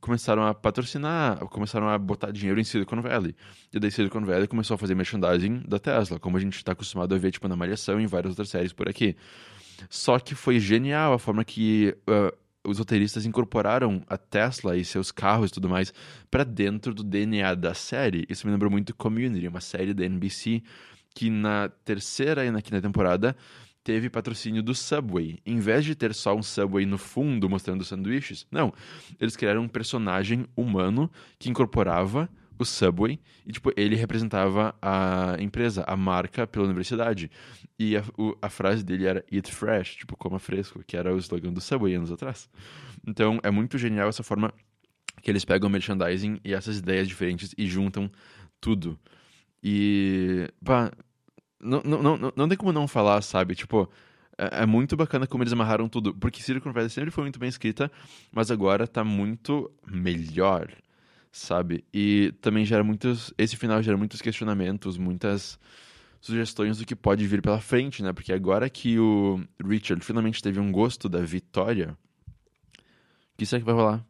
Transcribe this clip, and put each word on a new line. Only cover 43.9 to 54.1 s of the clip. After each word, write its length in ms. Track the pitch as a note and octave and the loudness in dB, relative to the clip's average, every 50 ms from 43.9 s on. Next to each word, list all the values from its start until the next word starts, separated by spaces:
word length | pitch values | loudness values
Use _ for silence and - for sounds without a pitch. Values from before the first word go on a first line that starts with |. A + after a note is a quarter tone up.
| G#2+ G#2 G2+ G#2 | 0 2 0 0
essa 140 | A2 - - | 0 -2 -6
forma 280 | - G#2 G2+ G#2+ A2 - _ _ _ _ _ _ _ _ _ _ - - - | -4 -2 0 0 -2 -2 _ _ _ _ _ _ _ _ _ _ -16 -16 -8
que 100 | _ - | _ 0
eles 140 | G2+ G2+ - | 0 0 2
pegam 240 | - - F#2+ G2 G#2 | 2 2 2 4 2
merchandising 720 | G2 G2 F2+ - G#2+ F#2+ F2+ F2 F2+ F#2+ G2 G#2 G#2+ - - | 0 0 -2 -2 -2 -2 0 0 0 -2 -2 -4 -6 -6 -6
e 100 | G2 G2 | -4 -4
essas 260 | F#2+ F#2+ A2 G#2+ G#2 | -4 -4 -4 -6 -6
ideias 280 | F#2 F2 F#2+ F#2 F#2+ F#2+ | -2 0 0 2 0 -2
diferentes 460 | F#2 - G2 F2 F2+ E2+ F#2 F#2 - - | -2 -4 -2 -2 -2 -4 -6 -12 -6 -4
e 100 | G#2+ F#2+ | -4 -2
juntam 440 | F2+ F#2+ G2 G2 F#2+ G#2 G2 G2 - - - - - - - - _ _ | 0 0 0 0 0 -2 -6 -6 -6 -12 -20 -20 -20 -20 -20 -20 _ _
tudo. 400 | - A2+ A2+ G2 E2 E2+ D#2+ D#2+ _ - - _ _ _ _ _ _ _ _ _ - | -2 0 0 0 0 -6 -8 -10 _ -20 -20 _ _ _ _ _ _ _ _ _ -4
E, 840 | G2+ G#2 G2+ G2+ G#2 G2+ G2 G2 F#2+ F#2+ F#2+ F#2 F#2 F#2 F2+ F2+ - - _ - | -2 0 2 2 2 2 2 2 2 2 0 0 0 0 0 -2 -4 -8 _ 0
pá, 260 | - C3 B2 A#2+ A2 - - - _ _ _ _ _ _ - _ _ _ _ | 2 2 4 4 0 -4 -10 -20 _ _ _ _ _ _ -20 _ _ _ _
não, 220 | - A2+ B2+ C#3+ - | -4 -2 -2 0 0
não, 200 | C#3+ D3 D3+ D3 | 0 0 2 4
não, 140 | C#3+ D#3+ B2 | 2 2 2
não, 160 | G#2 C3+ - | -2 -4 0
não 120 | - C#3 D#3 | 0 2 2
tem 100 | F#3+ F#3+ | 2 2
como 140 | G#3+ F#3+ | 2 0
não 160 | E3+ D3+ D3 C#3+ | 2 2 0 0
falar, 340 | - B2+ G#2+ G#2 G2+ G#2 | 2 4 6 6 6 4
sabe? 320 | G#2 - - F#2+ F#2 F2+ F#2 | 2 0 0 0 0 0 -2
Tipo, 360 | - - - - A2 F#2+ - - - - _ | -6 -6 0 2 2 2 2 -4 -20 -20 _